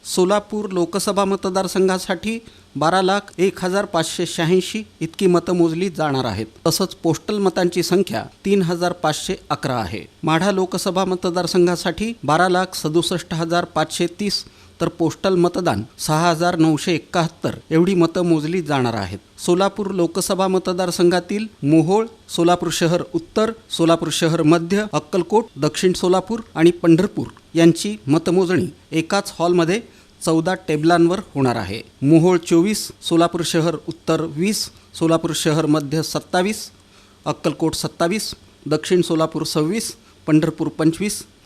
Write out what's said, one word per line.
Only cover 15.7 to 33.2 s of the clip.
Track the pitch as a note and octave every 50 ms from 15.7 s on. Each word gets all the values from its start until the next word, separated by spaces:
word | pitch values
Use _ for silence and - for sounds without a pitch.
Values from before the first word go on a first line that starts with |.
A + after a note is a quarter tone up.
| A#2+ G2 A2 - - -
सहा | - - D#3 D#3 E3+ F3
हजार | E3 D#3 E3+ F3 F3+
नऊशे | E3 D#3+ D#3+ D#3 C#3+ - G3 F3
एकाहत्तर | D3 - - - C#3+ D#3 E3 - - - C3+ - - - _
एवढी | D#3+ D#3+ F3 F3+ G3
मतं | F3 E3 E3 - F#3 F3+
मोजली | F3 E3 D#3 D3 D#3 E3+ F#3+
जाणार | E3 C#3+ D3 C3+ A#2+ A#2+ A2+
आहेत. | A2 G2 F2+ G2+ F#2+ _ _ _ -
सोलापूर | - - F3 F3+ G3 G3 G3 - G#3 G3
लोकसभा | G3 F#3 E3+ E3 E3+ G3 E3+ - G3+ F3+ F#3+ F#3+
मतदारसंघातील | F#3 F#3 F#3 F#3 F3+ F3+ F#3 F3 E3+ - F3+ F3 F3+ F3+ F3 - G3+ G#3 A3 G#3+ - _
मोहोळ, | - C#3 D#3 D#3+ D#3 D#3+ F#3+ G#3+ A3+ A#3 - - - -
सोलापूर | - - E3+ F3 F3+ F3 F3+ E3+
शहर | D#3 - F3+ D#3+ E3+ F3 C#3+ - -
उत्तर, | E3+ - - - A3 G#3+ A3+ A3+ - - _
सोलापूर | - - E3 E3 E3 E3 E3+ E3
शहर | D3 - F3 D#3+ D#3+ E3
मध्य, | D#3+ D3+ E3 E3+ E3 E3+ G3 G3+ G#3+ G#3
अक्कलकोट, | - D3+ - - - F#3+ E3+ - G#3+ A3 A#3 - _
दक्षिण | C#3+ C#3+ D3+ D3+ - - F#3
सोलापूर | F3+ - - F3+ F#3 F#3 F3+ - A3 A3+ A3+ - -
आणि | D#3+ D#3+ E3+
पंढरपूर | F3 - - E3+ E3 D#3+ F#3 G3+ - - B2 - - - _ - -
यांची | D#3+ E3+ E3+ E3 - - G#3 G#3+ G#3+ -
मतमोजणी | C3 C#3+ E3 E3 F#3+ F3 F#3 F#3+ E3+ F#3 D3+ F#3 D#3 - - _ _
एकाच | D3 D#3+ D#3+ E3 G3 G3+ G3 - - -
हॉलमध्ये | F#3 F3 F3+ F3+ E3 D#3+ F#3 A3+ A3+ - - - - _ _ _
चौदा | - E3+ D#3+ D#3+ D#3+ F3+ F#3
टेबलांवर | F#3 - - D#3 D3+ D3+ E3 F3 E3+ E3+ E3+ F3+ G#3 F#3+ - -
होणार | C#3 C3+ B2+ A#2+
आहे. | A#2 G#2 F#2 G2 A2+ - - _ _
मोहोळ | C3 C#3 D#3+ D#3+ D#3+ F#3 F#3 E3+
चोवीस, | E3+ - F3 E3+ F3 G#3 G#3+ G3+ - - - _
सोलापूर | - - E3+ E3